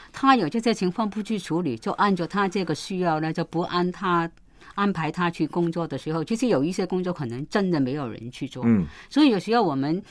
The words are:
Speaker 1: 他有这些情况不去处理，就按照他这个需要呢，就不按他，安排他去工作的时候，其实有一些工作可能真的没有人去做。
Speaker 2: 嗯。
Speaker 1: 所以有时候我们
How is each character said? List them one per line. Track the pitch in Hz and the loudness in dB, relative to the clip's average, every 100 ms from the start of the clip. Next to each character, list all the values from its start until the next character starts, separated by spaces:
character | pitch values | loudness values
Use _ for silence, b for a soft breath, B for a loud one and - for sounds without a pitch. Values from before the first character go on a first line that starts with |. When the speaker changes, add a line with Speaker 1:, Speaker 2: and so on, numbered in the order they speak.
| B | B
Speaker 1:
他 | - 269 262 | 0 4 4
有 | 160 | 2
这 | 233 | 0
些 | 226 | 0
情 | 214 180 | 0 0
况 | 175 214 | -2 -4
不 | 214 | -4
去 | 202 220 | -4 -4
处 | - 160 | -2 -2
理， | 175 113 | -2 -4
就 | 208 | -4
按 | - 202 180 | 0 2 2
照 | 165 | 0
他 | 196 196 | 0 0
这 | 196 | 0
个 | 170 | -2
需 | 151 - 185 | -4 -4 -2
要 | 180 156 | 0 0
呢， | 160 | -2
就 | 160 | -4
不 | 160 165 | -4 -2
按 | 175 180 180 | -2 0 0
他， | 180 196 175 165 - - B B - | -2 0 0 0 -6 -20 B B -2
安 | 202 | 0
排 | 175 156 | 0 -2
他 | 170 175 | 0 -2
去 | 170 160 | 0 -2
工 | 175 170 | 0 0
作 | 170 160 | 0 -4
的 | - | -6
时 | - | -4
候， | 160 | -4
其 | 160 | -2
实 | 226 254 | 0 2
有 | 139 | 2
一 | 147 | 2
些 | 185 185 | 0 -2
工 | 185 | -2
作 | 180 | -2
可 | 175 127 | -4 -6
能 | 117 151 | -6 -2
真 | 214 190 | 0 2
的 | 165 | 2
没 | 127 | 2
有 | 147 127 | 0 -6
人 | 104 117 | -8 -12
去 | - 131 | -10 -10
做。 | 131 117 | -2 4
Speaker 2:
嗯。 | 110 78 B B | 4 2 B B
Speaker 1:
所 | - 302 | 4 6
以 | |
有 | 202 | 4
时 | 196 | 2
候 | 233 | 2
我 | 190 135 | 2 2
们 | 139 175 B | 0 -2 B